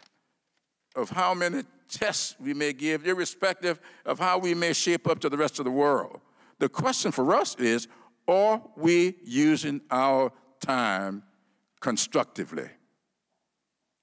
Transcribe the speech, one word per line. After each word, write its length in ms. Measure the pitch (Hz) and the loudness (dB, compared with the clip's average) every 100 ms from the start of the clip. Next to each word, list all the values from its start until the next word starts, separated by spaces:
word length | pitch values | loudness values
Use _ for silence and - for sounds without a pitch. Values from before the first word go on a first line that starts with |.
| _ _ _ _ _ _ _ _ _ 131 | _ _ _ _ _ _ _ _ _ -8
of 140 | 123 | -6
how 240 | 180 180 | -2 0
many 300 | 180 175 220 - _ _ | 0 -2 -4 -8 _ _
tests 460 | - 208 - - - | -6 -4 -4 -8 -8
we 140 | 131 | -8
may 180 | 143 147 | -4 -4
give, 340 | 135 151 156 165 | -2 -4 -2 -2
irrespective 760 | 185 165 - 190 175 175 160 - - - | -2 -4 -2 -4 -2 -4 -6 -10 -18 -8
of 140 | 160 | -2
how 180 | 180 185 | 0 0
we 160 | 180 | 0
may 180 | 170 170 | 0 0
shape 360 | 170 - 170 165 | 0 0 0 0
up 120 | 151 | -2
to 100 | 147 | -2
the 80 | 143 | 0
rest 220 | 151 - | -2 -2
of 60 | 127 | -4
the 60 | |
world, 500 | 135 143 131 82 - _ _ _ - | 2 4 2 0 -12 _ _ _ -4
the 100 | 139 | -2
question 420 | - 254 254 202 | 0 -2 0 -2
for 220 | 139 131 233 | 0 2 4
us 200 | 392 - | 2 -2
is, 320 | 120 117 117 - - _ - | 0 0 -4 -18 -20 _ 2
are 340 | 185 214 220 - 147 | 4 4 2 -4 -2
we 400 | 165 175 180 180 | 2 4 4 0
using 580 | - 127 151 151 143 143 - | -6 2 4 4 0 -6 -2
our 400 | 127 135 135 127 - _ _ | 0 2 4 2 -2 _ _
time 600 | - 127 113 95 98 101 - _ _ _ _ _ | -2 0 0 0 -4 -8 -14 _ _ _ _ _
constructively? 880 | - 110 - 147 120 - 87 80 62 - _ _ _ _ _ _ _ _ _ _ _ _ | -6 -4 -2 -2 -2 -6 -10 -8 -12 -16 _ _ _ _ _ _ _ _ _ _ _ _